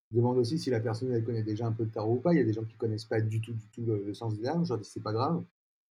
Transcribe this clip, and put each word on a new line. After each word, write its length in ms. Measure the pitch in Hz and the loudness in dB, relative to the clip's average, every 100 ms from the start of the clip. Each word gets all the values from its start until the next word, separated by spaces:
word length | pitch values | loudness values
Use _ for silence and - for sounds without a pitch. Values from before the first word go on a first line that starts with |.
| _ | _
Je 60 | 110 | 2
demande 200 | 120 127 | 4 4
aussi 200 | 117 165 | 2 0
si 100 | 139 | 0
la 80 | 120 | 0
personne, 300 | 113 110 131 | 0 -2 0
elle 100 | 117 113 | 0 0
connaît 180 | 113 | -2
déjà 240 | 107 107 117 | -2 -2 -2
un 60 | |
peu 100 | 113 | -2
le 80 | 110 | -2
tarot 240 | 113 107 123 | -2 0 0
ou 40 | |
pas. 120 | 175 | 4
Il 60 | 165 | 4
y 20 | |
a 40 | 113 | 4
des 80 | |
gens 120 | 107 113 | 2 -4
qui 100 | - | -4
connaissent 280 | 113 107 - | -4 -4 -2
pas 160 | 113 | 0
du 200 | 110 110 | 2 0
tout, 120 | 113 | -4
du 140 | 113 - | -8 -10
tout 160 | - 117 | -6 -2
le, 180 | 107 101 | -2 -2
le 80 | 101 | -4
sens 220 | 117 104 | -4 -2
des 100 | 120 | -2
armes. 180 | 165 165 | 0 0
Je 60 | |
leur 60 | 113 | -2
dis : « 80 | 104 | -4
C'est 100 | - | -8
pas 100 | 107 | -2
grave, 300 | 110 139 170 - _ _ _ _ | 0 2 0 -4 _ _ _ _